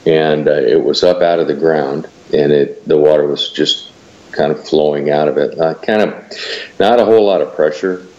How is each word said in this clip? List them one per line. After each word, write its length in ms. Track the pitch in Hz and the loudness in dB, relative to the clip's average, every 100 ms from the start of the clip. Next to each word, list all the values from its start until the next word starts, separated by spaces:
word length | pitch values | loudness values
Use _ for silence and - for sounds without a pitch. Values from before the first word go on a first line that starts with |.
| - | 0
And, 420 | 80 78 76 76 | 0 2 0 0
uh, 60 | |
it 280 | 73 64 80 | 0 2 2
was 220 | 62 73 | 2 0
up 180 | 90 90 | 2 2
out 180 | 85 85 | 2 0
of 80 | 76 | -2
the 60 | |
ground, 540 | 73 80 78 69 71 82 - - | 0 0 0 -2 -6 -10 -18 -4
and 200 | 76 73 | 0 2
it, 340 | 73 69 - - | 2 0 -4 -2
the 100 | 76 | 2
water 300 | 76 76 73 | 4 4 2
was 220 | 69 - | -2 -6
just 420 | - 76 - - - - - - | -4 -2 -2 -6 -20 -20 -20 -16
kind 220 | - 76 | -4 -4
of 120 | 76 - | -4 -2
flowing 440 | 78 76 73 71 | 0 0 0 -2
out 180 | 73 76 | 0 0
of 100 | 73 | 0
it. 220 | 71 73 | -4 -2
Uh, 140 | 80 | -4
kind 280 | 80 - 107 | -4 -2 0
of, 120 | 90 - - - - - - - | -2 -4 -16 -14 -12 -12 -14 -2
not 220 | 98 120 | 2 2
a 20 | |
whole 220 | 107 113 104 | 4 4 4
lot 160 | 90 | 0
of 120 | 69 | -2
pressure. 540 | - 76 78 95 90 - | 0 -2 0 -6 -6 -10